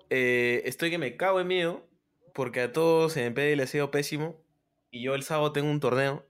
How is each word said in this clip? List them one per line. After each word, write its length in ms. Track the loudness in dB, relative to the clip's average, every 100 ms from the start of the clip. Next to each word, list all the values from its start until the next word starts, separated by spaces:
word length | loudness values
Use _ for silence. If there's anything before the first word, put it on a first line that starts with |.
| -2
eh, 540 | 2 2 2 2 0
estoy 240 | -2 -4 -2
que 80 | -2
me 180 | -4 -2
cago 220 | 0 2
en 40 | 2
miedo, 400 | 0 0 -4 -12 _ _ _ _
porque 300 | -6 -4 -2
a 100 | -2
todos 460 | 2 4 4 2 0
en 60 | -2
el 80 |
P 80 | 0
D 100 | 2
L 100 | 2
ha 40 | 0
sido 240 | -2 -2
pésimo, 520 | -2 -2 -4 -6 -10 _ _ _ _ _
y 120 | -8
yo 120 | -4
el 100 | -4
sábado 280 | -2 0 0
tengo 180 | 0 0
un 80 | 0
torneo. 440 | 2 2 0 -2